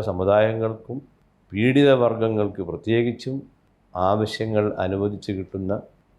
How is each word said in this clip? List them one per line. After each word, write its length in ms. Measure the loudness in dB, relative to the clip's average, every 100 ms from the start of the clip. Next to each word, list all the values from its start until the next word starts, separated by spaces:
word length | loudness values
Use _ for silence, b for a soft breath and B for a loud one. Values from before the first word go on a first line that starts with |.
സമുദായങ്ങൾക്കും 960 | 0 -2 2 4 4 0 -4 -6 -12 -14 -14 _ _ _ -10
പീഡിത 380 | 0 2 6 6
വർഗങ്ങൾക്ക് 680 | 6 4 2 0 0 -2 -4
പ്രത്യേകിച്ചും 760 | -8 -6 0 0 0 -4 -8 -10 -12 _ _ _ _
ആവശ്യങ്ങൾ 720 | -2 0 2 0 -4 -2 0 0
അനുവദിച്ച് 580 | -2 -4 -2 -4 -4 -8
കിട്ടുന്ന 420 | -8 -8 -8 -6 -6 -8 _ _